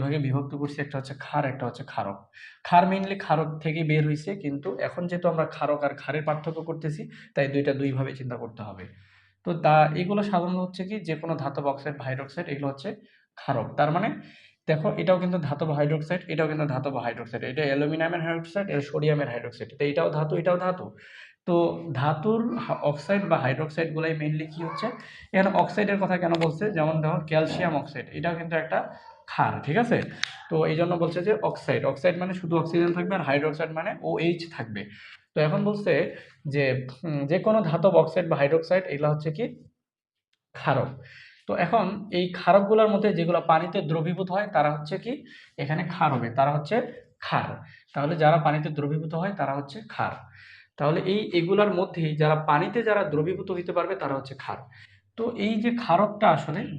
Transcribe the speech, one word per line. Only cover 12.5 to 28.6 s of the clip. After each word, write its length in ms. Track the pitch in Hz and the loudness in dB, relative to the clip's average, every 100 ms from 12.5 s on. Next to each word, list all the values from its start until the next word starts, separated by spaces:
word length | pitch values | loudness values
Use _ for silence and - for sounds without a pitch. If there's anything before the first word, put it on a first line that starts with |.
এগুলো 140 | 143 139 | -4 -4
হচ্ছে 180 | 131 202 - - _ _ - | -6 -8 -10 -14 _ _ -10
ক্ষারক। 300 | - 120 - - | -4 -2 -2 0
তার 120 | 151 170 | 2 2
মানে 120 | 226 294 - - - _ - | 0 -6 -12 -20 -20 _ -2
দেখো 200 | 156 156 151 | 0 0 0
এটাও 160 | 170 180 | 2 2
কিন্তু 140 | 180 180 139 | 2 0 -2
ধাতব 220 | 143 160 151 | -2 0 2
হাইড্রোক্সাইড, 440 | 147 156 151 180 - | 2 0 -2 -6 -4
এটাও 140 | 156 156 | 0 0
কিন্তু 140 | 156 151 | 0 -2
ধাতব 220 | 127 143 127 117 | -2 -2 -4 -4
হাইড্রোক্সাইড, 360 | 117 113 117 117 | -6 -8 -8 -4
এটা 120 | 135 143 | 0 0
অ্যালুমিনিয়ামের 520 | 139 147 160 165 170 165 | 2 0 0 0 0 -2
হাইড্রোক্সাইড, 400 | 165 165 202 196 | -4 -4 -4 -2
এটা 120 | 147 139 | -2 -2
সোডিয়ামের 380 | 156 151 147 131 | 0 2 2 0
হাইড্রোক্সাইড, 360 | 117 120 - 110 - | -4 -8 -10 -10 -2
তো 60 | 143 | 0
এটাও 180 | 151 165 151 | 2 0 0
ধাতু, 160 | 156 175 | -2 0
এটাও 160 | 175 180 185 | 2 2 0
ধাতু। 200 | 180 - - - - - _ - | -4 -8 -16 -20 -20 -20 _ 0
তো 80 | 170 170 165 170 | 2 2 -2 -6
ধাতুর 480 | 123 147 151 214 233 240 240 | 0 0 2 0 0 0 -2
হা-, 160 | - - 143 | -4 -2 0
অক্সাইড 300 | 147 - 202 165 | -2 0 0 2
বা 60 | 156 131 | 2 2
হাইড্রোক্সাইড 440 | 135 151 - 160 151 | -2 -2 -2 -2 -2
গুলাই 180 | 160 151 | -2 -2
mainly 260 | 151 156 156 | -2 -2 -4
কি 60 | 170 165 | -8 -8
হচ্ছে, 200 | 160 226 - - - - | -6 -6 -8 -16 -20 -2
এখানে 160 | 190 196 175 | 2 4 4
অক্সাইডের 380 | 170 214 202 196 | 2 2 0 2
কথা 120 | 185 180 | 0 2
কেন 160 | 170 170 165 | 2 2 0
বলছে? 180 | 151 208 160 | 0 -2 0
যেমন 180 | 156 160 | 2 2
দেখো 180 | 156 180 - | 0 -2 0
ক্যালসিয়াম 440 | 156 151 - 175 143 | 2 2 0 0 0
অক্সাইড, 240 | - 127 - 151 | -4 -10 -10 -4
এটাও 180 | 170 165 | -4 -4
কিন্তু 160 | 165 165 | -2 -2